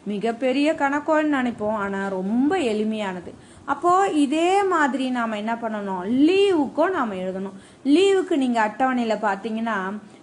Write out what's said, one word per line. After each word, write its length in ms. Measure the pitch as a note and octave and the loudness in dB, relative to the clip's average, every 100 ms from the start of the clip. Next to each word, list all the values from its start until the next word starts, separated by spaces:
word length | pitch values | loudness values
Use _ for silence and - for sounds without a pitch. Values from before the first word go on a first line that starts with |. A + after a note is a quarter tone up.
மிகப்பெரிய 720 | G3+ G#3 A3 A3+ C4 B3+ D4 | -8 -4 -4 -2 -2 2 0
கணக்கோன்னு" 800 | D#4+ C#4 C#4+ D4 D#4 D#4 C#4 B3 G#3+ | 2 0 -2 0 0 2 0 -2 -4
நினைப்போம். 160 | G#3 | -4
ஆனா 340 | A3 G3 G3 G3 | -2 -4 -4 -4
ரொம்ப 500 | F#3+ F#3 A#3+ C#4+ F#4+ | -4 -2 2 2 2
எளிமையானது. 760 | B3+ G#3+ A3 A3 G3 F3+ - - - - - | 0 0 -2 -2 -6 -8 -12 -18 -20 -18 -8
அப்போ 420 | C#4+ F4 F#4 G4 | -2 2 2 2
இதே 560 | D#4 C#4 D#4 E4+ G4 | 2 0 2 2 2
மாதிரி 460 | G4 E4 C#4+ B3+ C4 | 2 2 2 0 -2
நாம 280 | B3 A3+ G#3 | -2 -2 -4
என்ன 160 | G#3+ | -4
பண்ணணும்? 500 | A#3 A3+ G#3+ G3+ F#3 F#3 B3+ D4+ | -4 -4 -6 -6 -6 -2 4 4
லீவுக்கும் 600 | F#4+ G4+ E4+ B3+ - F4+ | 6 4 2 0 0 0
நாம 240 | F4+ A#3 | 0 -4
எழுதணும். 440 | F#3 F#3 F#3+ G3 - - - C4 | -4 -6 -6 -8 -10 -20 -8 2
லீவுக்கு 500 | D4+ G4 F#4+ F4+ D#4 | 4 6 4 2 0
நீங்க 300 | C4 A#3 G#3+ | 2 2 0
அட்டவணையில 480 | G#3+ C4 B3 A3+ A3+ | 0 0 0 0 0
பாத்தீங்கன்னா, 600 | G#3+ G3 A3+ A3 A3+ G3+ F#3 G#3 - - | -2 -2 -4 -4 -4 -4 -4 -8 -14 -20